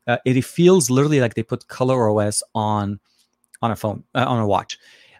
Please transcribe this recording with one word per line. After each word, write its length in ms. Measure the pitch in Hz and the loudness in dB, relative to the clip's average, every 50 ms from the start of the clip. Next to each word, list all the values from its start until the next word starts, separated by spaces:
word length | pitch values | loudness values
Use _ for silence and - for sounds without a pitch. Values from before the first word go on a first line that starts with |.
| - | -4
Uh, 120 | - 117 - - | -4 -4 -2 0
it, 120 | 127 127 | 0 0
it 80 | 131 123 | 0 0
feels 460 | - - - 170 180 185 190 143 127 | -2 0 4 4 6 6 4 2 2
literally 280 | 127 131 143 151 151 139 | 2 2 2 2 2 2
like 140 | 123 113 - | 0 0 -2
they 80 | 117 | -4
put 260 | 110 - 127 - - - | -6 -6 -6 -8 -8 -10
Color 380 | - - 127 127 131 127 117 | -6 -4 0 0 2 2 2
O 120 | 107 104 107 | 2 2 2
S 240 | 104 104 104 - - - - | 0 0 -2 -4 -6 -6 -4
on, 460 | 113 107 107 107 104 101 98 104 101 _ _ _ _ _ _ _ _ _ _ _ - - | -4 -2 0 0 -2 -2 -4 -6 -8 _ _ _ _ _ _ _ _ _ _ _ -6 -4
on 80 | 113 | -4
a 40 | 107 | -4
phone, 280 | - - 107 95 - - _ - | -2 -4 -6 -6 -8 -12 _ -4
uh, 120 | 135 123 | -4 -2
on 120 | 127 127 117 | -2 -2 -2
a 60 | 107 | 0
watch. 320 | 101 98 92 - - - - _ - - _ _ _ _ | 0 0 -2 -2 -6 -12 -20 _ -20 -20 _ _ _ _